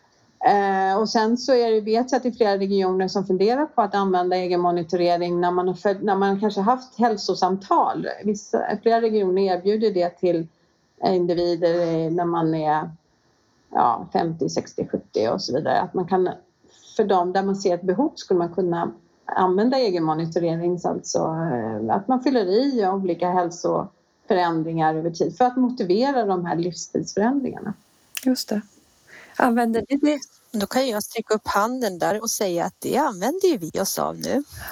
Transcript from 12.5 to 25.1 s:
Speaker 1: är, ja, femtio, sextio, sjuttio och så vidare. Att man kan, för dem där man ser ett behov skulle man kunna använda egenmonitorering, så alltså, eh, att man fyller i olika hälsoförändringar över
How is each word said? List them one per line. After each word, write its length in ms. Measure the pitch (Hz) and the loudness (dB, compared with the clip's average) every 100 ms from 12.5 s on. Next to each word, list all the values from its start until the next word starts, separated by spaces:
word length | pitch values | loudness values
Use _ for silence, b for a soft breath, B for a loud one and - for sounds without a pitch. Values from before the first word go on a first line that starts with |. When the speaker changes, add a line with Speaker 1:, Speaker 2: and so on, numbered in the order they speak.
| 160 | 0
Speaker 1:
är, 340 | 151 151 165 160 _ _ _ _ _ _ _ | 0 0 -2 -10 _ _ _ _ _ _ _
ja, 340 | - 131 113 165 | 0 2 2 -2
femtio, 360 | - 165 165 165 | -2 -2 -2 -4
sextio, 380 | - - - - | -4 -6 -6 -4
sjuttio 380 | - - - 110 | -6 -6 -2 -2
och 120 | - | -2
så 120 | - | -2
vidare. 280 | 123 127 - | -2 0 0
Att 120 | 185 | 0
man 140 | 190 175 | -4 -2
kan, 220 | 185 180 - - _ _ _ - - | 0 0 -4 -14 _ _ _ -6 -2
för 80 | |
dem 300 | 208 190 175 | 2 2 2
där 100 | 190 | 0
man 120 | 196 196 | 0 0
ser 200 | 196 175 | 0 0
ett 60 | |
behov 280 | 185 180 302 - | 0 0 0 -2
skulle 220 | - 180 | -2 0
man 160 | 170 | 0
kunna 380 | - 180 170 170 - _ _ - | 0 -2 0 -4 -6 _ _ -6
använda 520 | - 185 185 233 269 | 0 2 4 2 2
egenmonitorering, 1000 | 233 175 160 156 165 175 170 165 175 175 | 2 0 0 0 -2 -2 0 0 -2 -2
så 100 | - | -2
alltså, 280 | 175 - 170 | -6 -4 -2
eh, 760 | 160 160 165 123 214 214 156 185 | -2 -2 -2 -2 -4 -4 -2 0
att 120 | 202 | 0
man 160 | 254 | 0
fyller 220 | 294 254 185 | 2 0 2
i 420 | 202 285 254 185 | 2 2 2 0
olika 420 | 196 190 170 180 | 0 -2 -2 0
hälsoförändringar 1600 | 180 175 170 170 170 190 _ _ _ - 190 175 165 160 165 156 160 | 0 0 -2 -2 -2 -4 _ _ _ -2 2 2 0 -2 0 2 2
över 140 | 165 | -2